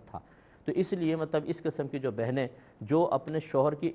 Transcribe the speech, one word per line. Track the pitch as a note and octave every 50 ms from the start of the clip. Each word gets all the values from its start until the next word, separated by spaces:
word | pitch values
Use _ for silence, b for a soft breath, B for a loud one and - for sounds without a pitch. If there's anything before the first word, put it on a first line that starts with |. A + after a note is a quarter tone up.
| -
تھا۔ | - - F#2 B B B B B B B B B
تو | -
اس | - F3 F#3 - G3+
لیے | F3+ E3+ D#3 D#3+
مطلب | E3 D#3 D#3 - D3+ D3+
اس | - E3 -
قسم | - D#3+ C#3+ - C#3+
کی | C3 - C#3
جو | C3 C3
بہنیں | G#2 A2+ A2+ A#2 B2+ C#3 C3 A#2+ B B B B B B
جو | A2 G2+ C#3+ D#3+ F3 -
اپنے | - C#3 - - D#3 D#3+
شوہر | D3+ - - C3+ C3+ D3+ D3+
کی | D3 - E3